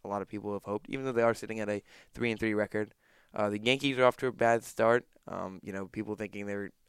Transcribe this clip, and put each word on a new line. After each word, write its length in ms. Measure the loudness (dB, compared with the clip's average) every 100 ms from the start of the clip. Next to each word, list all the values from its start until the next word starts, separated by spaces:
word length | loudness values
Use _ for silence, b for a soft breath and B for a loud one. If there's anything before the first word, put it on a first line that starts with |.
a 40 | -6
lot 160 | -4
of 40 | -4
people 260 | -6 -6
have 100 | -6
hoped, 260 | -4 -6 -4
even 160 | -6 -2
though 60 |
they 100 | 2
are 140 | 4 2
sitting 240 | -4 -4
at 100 | -2
a 140 | -4 B B B -4
three 160 | -2
and 80 | 0
three 160 | 0 0
record. 400 | 0 -2 -4 b b b b
Uh, 160 | -2 0
the 80 | 2
Yankees 400 | 2 2 2 4
are 60 | 4
off 120 | 4
to 80 | -2
a 60 |
bad 320 | 2 4 4
start. 420 | 0 2 4 4 0 _ -12
Um, 320 | -10 -8 -10
you 80 | -10
know, 140 | -10 -8
people 300 | -8 -6 -6
thinking 320 | -8 -8 -6
they're, 240 | -6 -8 -12